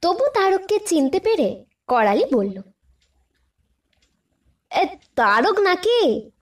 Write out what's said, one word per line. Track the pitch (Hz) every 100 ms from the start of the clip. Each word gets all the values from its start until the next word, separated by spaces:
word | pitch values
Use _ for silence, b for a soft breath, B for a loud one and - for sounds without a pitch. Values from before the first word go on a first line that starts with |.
তবু | 339 370 554
তারককে | 508 381 381 381 415
চিনতে | 415 330 269 381
পেরে | 440 453 214 - - _ -
করালি | 247 214 208 539
বলল, | 247 202 190 - _ _ _ _ _ _ _ _ _ _ _ _ _ _ _ _ _ _ _ _
"এ, | - 330 - _
তারক | - 226 208 294 415
নাকি?" | 392 359 427 480 370 220 - _